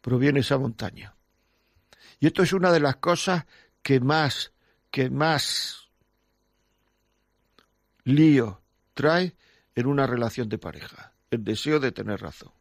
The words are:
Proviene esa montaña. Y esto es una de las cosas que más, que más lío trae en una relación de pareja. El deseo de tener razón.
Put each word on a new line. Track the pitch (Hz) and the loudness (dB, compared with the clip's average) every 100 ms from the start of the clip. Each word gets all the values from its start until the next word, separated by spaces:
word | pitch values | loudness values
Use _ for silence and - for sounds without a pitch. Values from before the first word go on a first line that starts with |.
Proviene | - 123 135 139 | 0 2 2 2
esa | 123 139 | 0 0
montaña. | 131 110 104 - - _ _ _ _ _ _ _ _ _ - _ | -2 -6 -12 -12 -20 _ _ _ _ _ _ _ _ _ -20 _
Y | 151 | 0
esto | - | 2
es | 180 | 0
una | 190 180 | 2 4
de | 170 | 4
las | 143 131 | 2 0
cosas | - 175 - 180 - _ _ _ | 0 0 0 -2 -4 _ _ _
que | - 135 | 0 2
más, | 127 156 147 - - _ _ _ _ | 4 2 0 -2 -10 _ _ _ _
que | - 131 | -4 -2
más | 131 156 151 - - - - _ _ _ _ _ _ _ _ _ _ _ _ _ _ _ _ _ _ _ _ _ _ | 0 0 0 -2 -6 -8 -12 _ _ _ _ _ _ _ _ _ _ _ _ _ _ _ _ _ _ _ _ _ _
lío | - 143 156 143 113 95 _ _ _ | 0 4 6 6 2 -6 _ _ _
trae | - 143 170 185 - _ _ _ | -2 0 0 -2 -8 _ _ _
en | - 123 | -4 -2
una | 143 135 | 0 0
relación | 120 117 - 117 | 0 -4 -4 -6
de | 107 | -6
pareja. | 87 76 - - - _ _ | -10 -14 -18 -20 -20 _ _
El | 120 | -6
deseo | 101 107 143 151 | -4 -6 -2 -2
de | 131 | -2
tener | - 104 101 | -6 -8 -8
razón. | 82 - - _ | -10 -18 -20 _